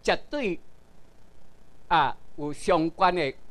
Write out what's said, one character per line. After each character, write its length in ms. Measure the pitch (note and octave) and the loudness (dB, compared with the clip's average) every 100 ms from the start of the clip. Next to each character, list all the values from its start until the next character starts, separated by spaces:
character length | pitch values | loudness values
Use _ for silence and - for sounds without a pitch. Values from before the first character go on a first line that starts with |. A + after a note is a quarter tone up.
绝 140 | - F3 - | 0 0 -2
对 280 | D4 G#3+ E3 - - - - - - - - - - - - - | -2 -2 -2 -6 -16 -18 -16 -16 -16 -16 -12 -12 -12 -14 -10 2
啊 260 | E3 C3 - - - | 4 4 0 -8 -6
有 160 | D3 | -4
相 360 | C#3+ - F3 D#3+ | -2 2 4 4
关 220 | - F#3 | 4 4
的 200 | F3+ C3+ - - | 4 0 -2 -10